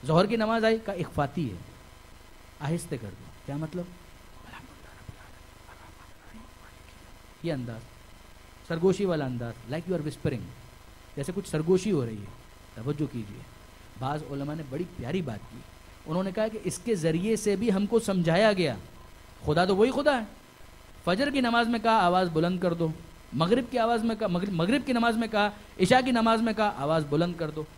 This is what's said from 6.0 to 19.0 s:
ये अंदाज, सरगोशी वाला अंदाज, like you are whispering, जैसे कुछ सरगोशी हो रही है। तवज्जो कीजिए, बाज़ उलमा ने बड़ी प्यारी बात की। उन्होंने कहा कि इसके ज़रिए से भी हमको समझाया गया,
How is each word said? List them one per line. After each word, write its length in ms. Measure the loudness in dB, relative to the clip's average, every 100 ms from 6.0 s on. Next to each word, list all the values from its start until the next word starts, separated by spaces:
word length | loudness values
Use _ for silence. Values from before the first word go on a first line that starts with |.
| -20 -20 -20 -20 -20 -20 -20 -20 -20 -20 -20 -20 -20 -10
ये 60 | -6
अंदाज, 300 | -4 -6 -10 -14 -20 -20 -20 -20 -20 -20 -20 -8
सरगोशी 360 | 0 2 2
वाला 200 | 0 0
अंदाज, 300 | -2 -4 -6 -10 -8
like 180 | -8 -4
you 80 | -4
are 80 |
whispering, 420 | -4 -4 -4 -4 -8 -14 -20 -20 -20 -20 -16 -8
जैसे 160 | -6
कुछ 140 | -6 -4
सरगोशी 420 | -4 2 2 2
हो 140 | 0
रही 120 | -2 -6
है। 140 | -12 -16 -20 -20 -20 -10
तवज्जो 300 | -6 -4 -4
कीजिए, 340 | -6 -10 -12 -18 -20 -20 -20 -20 -8
बाज़ 220 | -6 -6 -6
उलमा 280 | -8 -6
ने 80 | -8
बड़ी 200 | -8 -6 -8
प्यारी 280 | -8 -4 -4
बात 160 | -4 -8
की। 200 | -12 -18 -18 -20 -20 -18 -6
उन्होंने 260 | -4 -2
कहा 160 | -2 -2
कि 100 | -2
इसके 300 | -6 -6 -2 0
ज़रिए 400 | 2 0 2 0
से 180 | 2 0
भी 140 | 2
हमको 260 | 2 2 2
समझाया 500 | 2 2 4 6 6
गया, 240 | 4 0 -2 -12 -20